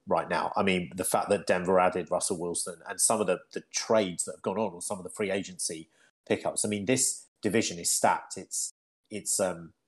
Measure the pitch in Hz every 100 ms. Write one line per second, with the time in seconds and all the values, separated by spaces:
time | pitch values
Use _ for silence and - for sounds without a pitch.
0 | - 85 80 82 - - 101 92 87 92
1 | 92 107 92 101 - 92 90 95 90 90
2 | 82 87 - 87 87 82 - 85 95 98
3 | - 110 95 87 - - - - - 110
4 | 95 85 - - 107 95 90 87 - 101
5 | 87 - 101 101 92 90 - 80 80 _
6 | _ _ - 104 80 - 110 104 98 127
7 | - - - _ 107 113 - 85 85 -
8 | 104 87 - - 180 - - - _ _
9 | - 208 123 - 92 85 82 _